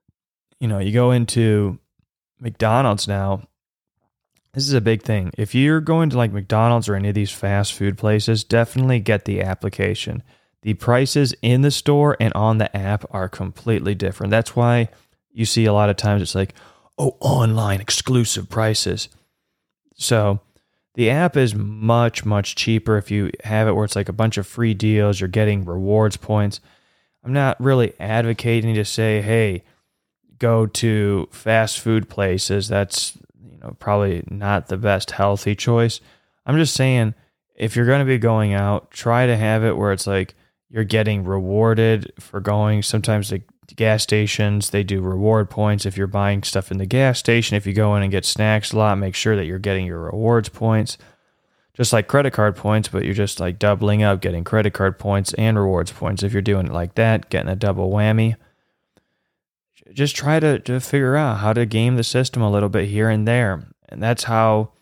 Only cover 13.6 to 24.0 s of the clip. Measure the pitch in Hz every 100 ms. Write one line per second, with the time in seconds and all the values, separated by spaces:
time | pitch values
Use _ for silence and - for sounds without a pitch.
13.6 | 117 101 85 95 95 - 104 110 - 123
14.6 | 120 120 117 - _ _ _ 113 113 113
15.6 | 110 104 104 98 104 104 90 95 98 -
16.6 | - _ _ - 143 - - 135 113 110
17.6 | 104 98 107 - - 123 113 113 92 110
18.6 | 110 107 95 101 - _ _ _ _ _
19.6 | _ _ _ - - 117 104 101 - _
20.6 | _ _ _ - 113 143 175 147 123 104
21.6 | 101 107 110 117 117 - 107 104 98 -
22.6 | - 113 113 107 - 104 95 - 107 110
23.6 | 110 101 107 101